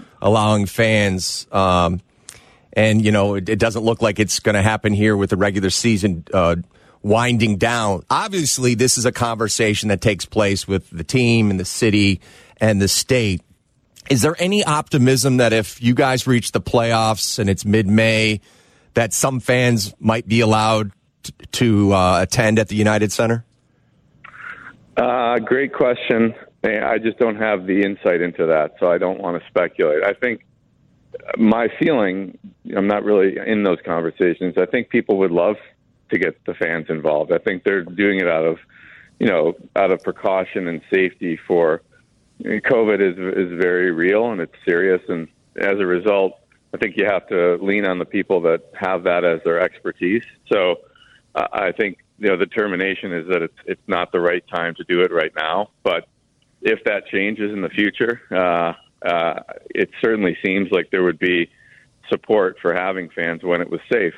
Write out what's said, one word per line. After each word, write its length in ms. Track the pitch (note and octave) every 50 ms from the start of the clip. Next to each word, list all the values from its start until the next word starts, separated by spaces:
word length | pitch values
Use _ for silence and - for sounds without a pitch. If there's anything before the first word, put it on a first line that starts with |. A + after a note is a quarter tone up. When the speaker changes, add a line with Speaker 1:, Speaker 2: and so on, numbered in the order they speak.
| - _ _ -
Speaker 1:
allowing 460 | - G2+ G#2+ A2 G#2+ G#2+ G#2+ G#2 G2+
fans. 800 | F#2 - - A2+ A2 A2 G#2 G#2 G2 F#2 F#2 F2 - - - - - -
Um, 480 | G2 F#2+ F#2 F2+ F2+ F2 E2+ F2+ F2 - _ _ _ _ - - - _ _ _ _ _ _ -
and, 320 | A2 A2 A2 G#2+ A2 G#2+
you 80 | G#2+ G#2+
know, 220 | G#2 G2 G#2 G2+
it, 140 | G2 F#2 F#2+
it 100 | A2 G2+
doesn't 240 | A2+ A2+ G2+ A2+ A2
look 200 | A2+ A#2 - A2+
like 160 | A2 G2 G#2
it's 220 | G#2+ F#2 - -
gonna 220 | - A2+ G#2 G2+ F#2+
happen 300 | A2 A2 G#2+ - A2 G#2
here 240 | G2+ G#2+ A2 G#2+
with 140 | G2 G2 F#2
the 60 | G#2+
regular 340 | F2+ G2+ G2+ F#2+ G#2 F#2+ F#2
season, 540 | - - - A#2 A2 F#2+ G2+ G2+ F2 E2 - - -
uh, 240 | F#2+ F2 E2+ E2+ F2 F2 _ _ _ _ _ _ _ -
winding 560 | G#2 G#2 A#2 A#2+ B2 A#2+ A2 A#2 A2 G#2 F2+
down. 440 | A2+ A#2 A#2+ A#2+ A2 G#2 G2 E2+ - -
Obviously, 680 | C3 D3+ G#3 G#3+ F#3+ F#3 D3+ C3 - - B2+ B2 A#2+
this 240 | G#2+ B2+ B2 - C3
is 60 | A#2
a 80 | B2+ -
conversation 800 | - A#2+ A#2 A2+ G#2+ A2+ G#2 - - A2+ G#2+ G#2+ - - G#2+
that 100 | G2+ F#2
takes 240 | - A2+ G#2 E2+ -
place 420 | - - A2 G#2 G2+ G2 F#2 -
with 220 | - G2 F#2 - _
the 140 | - E2 E2
team 460 | - - B2+ B2 A#2+ A#2 A2+ G#2+ G#2
and 100 | G2 F#2
the 40 | F2+
city 560 | - - - B2 A2 G2+ G#2 G2+ G2+ F#2+ F2 _ - - - - - -
and 240 | - A2 A2 G#2+ G2
the 80 | G2 F#2+
state. 540 | - - - - C3+ B2+ A2+ G#2 F#2 E2 _ _ _ _ _ _ _ _ _ _ _ - - -
Is 120 | C#3+ A#2 G#2
there 120 | D3+ E3+ -
any 260 | F3 F#3 G3+ G#3 -
optimism 720 | D#3 D3+ D3+ - - - C#3+ A#2+ B2+ C3+ C3 C3 C#3 B2+
that 160 | B2+ B2 A2+ A2
if 300 | A2+ G#2 - - - A#2+
you 120 | A#2+ B2
guys 320 | B2+ C#3 C3 C3 B2+ -
reach 260 | C3 B2+ A#2 - - -
the 100 | A#2 -
playoffs 760 | - - B2 A#2 A#2 A2+ A2+ A2 A2 A2 G2 - - - -
and 120 | G#2+ G2
it's 140 | G2 E2 -
mid-May, 760 | G#2 G2+ A2 G#2+ F#2+ G#2+ A2 A2+ A2+ A2 A2 A2 G#2+ G#2+ G#2 _ _ _ _ _ _ _ _ _ _ -
that 180 | A#2 A#2 A2 -
some 260 | - - C#3 C3 B2+
fans 560 | - - B2+ B2 B2 B2 A#2+ A2 G2 G2+ - -
might 260 | - G#2+ A2 A#2 -
be 140 | F#2 A2 A#2
allowed 520 | A#2 G#2+ A2 G#2+ A2 A2 A2+ G#2+ A2 G2 - _ _ _ _ _ -
t-, 100 | - - _ - - -
to, 400 | - B2+ A#2 G#2+ G#2 G2+ G2 G2
uh, 300 | F#2+ F#2 F2+ F#2 F2 F#2+
attend 360 | - - - A2+ G#2+ A2 A2
at 100 | G#2+ -
the 60 | G2+
United 380 | G#2+ G#2+ G#2+ G#2+ G#2+ G#2+ G2+ -
Center? 320 | - A#2 A2+ A#2 A#2 - _ _ _ _ _ _ _ _ _ _ _ _ _ _ _ _ - - - - - - - - - - - _ _ -
Speaker 2:
Uh, 420 | - A#2+ B2 B2 B2+ A#2+ A#2 A#2+ A#2
great 340 | A2+ - B2+ C3 C#3 B2 -
question. 640 | - D3 B2 A#2+ - - - B2 A2+ A2+ A2+ A2+ - - - _ _ -
I 340 | A2 G#2 G#2+ C3 C3 A#2 G#2+
just 200 | A2 A2+ G2+ -
don't 180 | B2 A2+ G#2+
have 300 | G#2+ A2 A2 G#2 F#2+ F#2
the 160 | F#2+ F#2 G2+ G2+
insight 380 | G2 G2+ - - G#2 F2 E2
into 260 | F2 F2 E2+ - E2+
that, 280 | D#2+ D#2+ D#2 D2+ D#2 - -
so 100 | - F2
I 80 | E2+ F2
don't 220 | F#2+ F2+ F#2+ F#2+
wanna 200 | F#2+ F2+ F2 E2 -
speculate. 560 | - - F#2+ F2 E2 - - F2+ D#2 D2+ D#2+ F#2+
I 120 | G2+ G2
think 300 | - B2 B2 A2+ - _ _ _ _ _ _ _ _ _ _ _ _ _ _ - - - - -
my 320 | - A2+ G#2+ A2 A2+ A#2 G#2+ - -
feeling, 580 | D#3+ E3 D#3 A#2+ G#2 F#2 F#2 G2 G2 F#2 - - - - - _ - - -
I'm 120 | G2+ G2 G2+
not 160 | G#2 G#2 -
really 320 | G#2 G#2 G2 F#2+ G2 - -
in 240 | - - A2 G#2 G2+
those 160 | F#2+ F2 - -
conversations, 720 | F#2 E2+ E2+ E2 E2 - - F#2+ F2 E2 - F#2 F2+ D2+ -
I 80 | F#2
think 220 | F2+ - B2 A2+ -
people 300 | - A#2 - - G#2+ F#2+
would 120 | F#2+ F2+
love 260 | E2+ F2 F2 G2 G#2 - - - _ _ _ _ _ _ _ -
to 80 | - E2+
get 240 | F2+ E2 - _ -
the 80 | - E2+
fans 320 | - F2+ E2 E2+ E2 D#2 -
involved. 420 | D#2+ D#2 D2+ D#2 D2+ D2+ D2+ D#2
I 80 | F2 E2
think 240 | - A2 F#2+ F2 -
they're 220 | G#2 G2 G2 E2+
doing 360 | E2 F2+ F2+ G2+ G2+ G2 F#2+
it 60 | F#2
out 180 | F2 E2 D#2+ D#2+
of, 140 | E2 E2 - - _ _ - - - - - - _ _ -
you 60 | -
know, 280 | A#2 F#2 D#2+ D2+ E2 F2 - - - -
out 160 | - G2 F#2 F#2
of 100 | E2+ -
precaution 640 | G2 F2+ - - G#2 F#2+ F#2+ F#2 - - G#2 F#2
and 140 | E2+ E2+ D#2 - -
safety 480 | G2 F#2+ F#2 F2+ - - F#2+ F2 D#2+ - -
for, 360 | - F#2 E2+ E2+ D#2+ D#2 - _ _ _ _ _ _ _ _ _ _ _ - -
covid 580 | - G#2+ G#2 - - C3+ A2+ A2+ G#2+ G#2 F#2+
is, 180 | G2+ F#2+ F2 F#2+
is 400 | F#2 F#2 F2+ F#2+ F#2+ F2 F2 E2+
very 320 | F#2 F2+ F2+ F2+ F2+ F2+
real 400 | E2 D#2+ F2 F2+ G2+ G#2+ A#2 A#2+
and 100 | A2 F#2
it's 140 | E2 - _ - -
serious, 380 | F#2+ E2+ E2+ F#2 G2 F#2 F2+ - -
and 200 | F#2 E2 D#2+ - _ _ _ _ -
as 220 | - - G2 G2 G2+
a 80 | G2
result, 520 | F2+ F2+ F2 F2+ G#2+ G2+ G2 F#2+ F#2 - - _ _ _ _ _ _ -
I 20 |
think 200 | - A#2+ G2+ E2+
you 80 | - G2
have 220 | G#2 G2+ F2 - -
to 280 | G#2+ F2+ F2 F2 F2 F2
lean 240 | F#2+ G2 G2+ G#2 G2+
on 140 | F#2+ F#2 F2+
the 60 | E2
people 380 | - - G2+ F2+ - G2 F2 E2+
that 220 | E2 E2 E2 - - -
have 300 | - G2 F#2 F#2+ F2 F2
that 200 | F#2 F2 F2 F2
as 160 | F2 E2 D#2+ -
their 160 | E2+ E2 E2+
expertise. 640 | F2+ E2+ - - - F2+ - - F2+ F2+ G2+ A#2 - - - _ _ - A#2
So, 240 | G2+ F#2 F2+ E2+ - - _ _ _ _ _ _ _ _ _ -
uh, 140 | - - - -
I 200 | - G2+ F2+ E2+
think, 260 | - A2 G2 E2+ _ _ _ _ -
you 100 | G#2+ G2+
know, 80 | F#2+
the 100 | E2+ G2
determination 680 | - - A2+ G#2+ G#2 F#2 F2 F#2+ F#2+ F#2+ - - G2 F2
is 160 | E2+ D#2+ F2
that 140 | F#2 E2+ E2
it's, 160 | E2 _ - -
it's 160 | - F#2+ - _
not 260 | - G2 F2 F2 - -
the 80 | F2+
right 240 | E2+ F2 F2 F2+ - -
time 260 | F#2 F2 E2+ E2+ E2
to 80 | F#2+ F2
do 180 | - F2 F2 F#2
it 100 | F2+ F2
right 200 | E2 D#2 D#2 -
now. 340 | D#2+ D#2 D#2 E2+ F#2+ G#2 - _ _ -
But 260 | G2+ F2 E2 - _ _ _ _ _ _ _ _ _ _ _ -
if 220 | G#2+ A2 - -
that 220 | A#2 G#2 G2 -
changes 460 | - - G2 G2 G#2 A2 G#2+ G#2 G#2 G#2+
in 80 | G2+
the 80 | F#2 D#2+
future, 520 | - - G#2 G2+ - - B2 A2+ A#2 - - -
uh, 420 | F#2 F#2 F#2 F2+ E2+ F2 E2+ E2+ E2 - _ _ _ - -
uh, 340 | F2+ F2 E2+ E2 E2 - - - - - - - - -
it 160 | - G2 - - -
certainly 360 | - A2+ A2+ G#2+ G2+ F2+ D#2+ - -
seems 260 | G2 F#2 G2 G2 E2+
like 200 | G2+ F2+ E2 -
there 120 | - F#2+ F2+
would 160 | F2+ E2 D2+
be 320 | F#2+ F2+ F2+ F2 E2+ - _ _ _ _ - - _ _ _ _ _ -
support 480 | - - - - A2 G#2 F#2+ F#2 - -
for 140 | - F2 E2+
having 340 | F2+ F2+ F#2+ F#2+ F#2 F2 D#2
fans 320 | - F2+ E2+ E2+ E2+ D#2+ E2+
when 180 | F2+ F2 E2+
it 100 | E2+ -
was 100 | E2+ E2 - - B2
safe, 220 | A#2 F#2+ E2 -